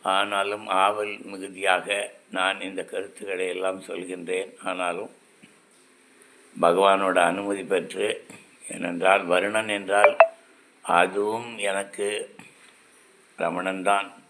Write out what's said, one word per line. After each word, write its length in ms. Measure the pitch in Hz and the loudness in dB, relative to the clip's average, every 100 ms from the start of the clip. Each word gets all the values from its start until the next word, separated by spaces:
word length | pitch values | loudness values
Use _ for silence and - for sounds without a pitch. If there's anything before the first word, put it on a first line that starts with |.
ஆனாலும் 640 | 92 95 101 101 98 104 107 | 2 0 2 0 -2 -4 -2
ஆவல் 500 | 95 98 107 104 101 | 2 2 2 -6 -8
மிகுதியாக 920 | 98 98 95 92 95 90 90 101 101 - _ | -12 -12 -12 -4 2 2 2 -4 -4 -12 _
நான் 320 | 98 92 98 | -2 -2 -2
இந்த 240 | 95 95 85 | -8 -8 -8
கருத்துக்களை 640 | 95 98 - 101 92 92 | -8 -10 -12 -8 -4 -4
எல்லாம் 340 | 90 95 95 | -4 -4 -6
சொல்கின்றேன். 720 | 95 90 90 90 87 92 95 - | -10 -10 -10 -10 -6 -6 -6 -10
ஆனாலும் 460 | 101 92 90 87 110 - _ _ - _ _ _ _ _ _ _ _ _ _ - | -8 -4 -4 -4 -10 -16 _ _ -20 _ _ _ _ _ _ _ _ _ _ 2
பகவானோட 560 | 85 87 98 98 98 90 | 4 6 6 6 4 4
அனுமதி 460 | 85 90 101 98 | 4 2 -4 -6
பெற்று, 600 | 87 95 85 92 104 - - - - _ - | -2 -2 -2 -4 -4 -4 -10 -20 -20 _ -14
ஏனென்றால் 560 | - 87 85 92 98 90 | -8 -6 0 4 4 4
வருணன் 420 | 90 101 110 110 | 2 2 -2 -2
என்றால் 500 | 101 95 101 104 - - - _ _ _ _ | -4 0 6 6 8 4 4 _ _ _ _
அதுவும் 760 | - 87 92 101 104 113 120 110 | 2 4 4 2 -4 -4 -8 -6
எனக்கு 760 | 101 98 98 - 101 104 - - - _ - _ _ _ _ _ _ - | -4 -4 -6 -6 -4 -4 -8 -14 -20 _ -20 _ _ _ _ _ _ -6
ரமணன் 460 | 85 87 95 95 | -4 -2 -4 -2
தான் 300 | 92 101 98 - _ | 0 0 -2 -14 _